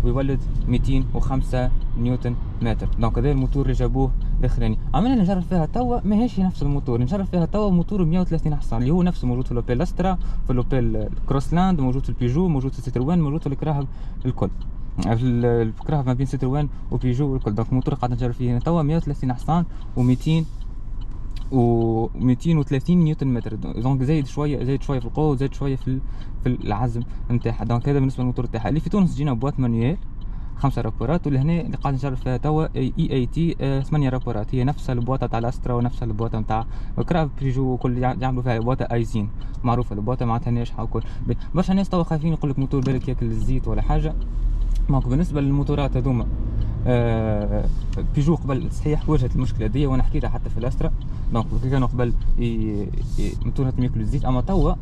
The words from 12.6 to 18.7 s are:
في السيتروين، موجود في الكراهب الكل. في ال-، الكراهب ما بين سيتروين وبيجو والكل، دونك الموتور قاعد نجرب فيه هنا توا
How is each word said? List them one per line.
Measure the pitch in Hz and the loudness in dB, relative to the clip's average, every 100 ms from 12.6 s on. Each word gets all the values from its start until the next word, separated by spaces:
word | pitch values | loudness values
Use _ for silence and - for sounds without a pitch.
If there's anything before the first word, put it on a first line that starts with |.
| 131 | -2
في | - | -4
السيتروين، | 127 120 131 180 | -4 -2 0 2
موجود | 147 156 | 2 -2
في | 143 | -4
الكراهب | 139 151 143 135 - - - 127 | -2 -2 -2 -4 -6 -8 -4 -4
الكل. | - 95 - - - - - | -2 -2 -2 -6 -6 -6 -4
في | 90 113 | 0 0
ال-، | 127 120 120 117 113 | 2 2 2 2 0
الكراهب | 113 - 151 131 | -2 -2 0 0
ما | |
بين | 123 135 | 0 -2
سيتروين | 135 131 143 143 - - | -2 0 0 -2 -4 -4
وبيجو | 123 127 123 147 | -2 0 0 0
والكل، | 131 117 | 0 -2
دونك | 104 113 | -2 0
الموتور | 127 127 | 0 0
قاعد | 143 123 | -2 -2
نجرب | 117 123 | -2 -2
فيه | 117 123 | -2 0
هنا | 120 | 0
توا | 156 | 0